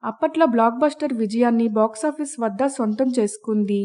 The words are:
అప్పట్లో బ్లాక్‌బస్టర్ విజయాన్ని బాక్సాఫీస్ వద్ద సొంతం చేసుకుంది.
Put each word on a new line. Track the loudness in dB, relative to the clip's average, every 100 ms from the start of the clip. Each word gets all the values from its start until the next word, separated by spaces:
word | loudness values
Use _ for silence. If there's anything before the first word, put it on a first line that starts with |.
అప్పట్లో | -8 -2 -2 2 2
బ్లాక్‌బస్టర్ | 4 2 2 0 0 -4
విజయాన్ని | -2 -2 2 2 4 2
బాక్సాఫీస్ | 2 0 0 -6 -4 -10 -4
వద్ద | -4 -2 -4
సొంతం | -2 -4 0 0
చేసుకుంది. | 0 -2 -2 -4 -2 0 0